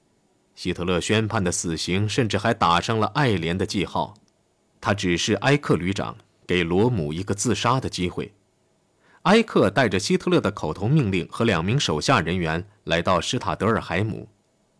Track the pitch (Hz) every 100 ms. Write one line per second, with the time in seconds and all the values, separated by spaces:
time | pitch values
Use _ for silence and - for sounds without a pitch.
0 | _ _ _ _ _ - 92 87 90 87
1 | - 107 110 110 90 85 87 80 - 92
2 | 107 143 110 98 113 117 87 87 - 110
3 | 107 151 135 95 82 92 95 104 80 92
4 | 69 - _ _ _ _ _ _ 113 101
5 | 92 85 - 101 135 143 - 95 87 98
6 | 57 - _ _ - 90 82 92 120 113
7 | 73 82 101 101 123 98 117 131 92 -
8 | 90 - 64 - _ _ _ _ _ _
9 | _ _ 165 226 220 185 104 120 117 92
10 | - 185 - 156 98 101 76 85 107 156
11 | 107 95 78 - 117 85 90 135 - 76
12 | - 123 80 90 80 82 - _ - 82
13 | 98 87 - 127 90 78 98 101 - 85
14 | 110 - - _ _ _ _